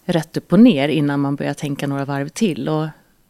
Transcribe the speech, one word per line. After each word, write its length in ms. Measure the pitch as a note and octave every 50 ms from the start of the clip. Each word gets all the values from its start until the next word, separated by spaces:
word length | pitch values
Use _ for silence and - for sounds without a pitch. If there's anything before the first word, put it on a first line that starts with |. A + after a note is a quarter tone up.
| _
rätt 320 | - F3+ E3 D#3 - -
upp 160 | D#3 - - F3
och 80 | F3+
ner, 280 | A#3 B3+ F#3+ C3+ C3+ D3+
innan 320 | B2 D#3 D3 C#3+ C#3+ C#3+
man 160 | C#3+ C#3 C#3+
börjar 180 | C#3+ D3 C#3+ C#3+
tänka 320 | - - C#3+ C#3+ - -
några 180 | C#3 C#3 C#3 C#3
varv 240 | C3+ C#3+ C#3 C#3 D3
till. 400 | - - A3+ G3+ D3+ - C3+ D#3
Och 180 | D#3 D#3 D#3 D#3 D3 _ _ _ _ _ _ _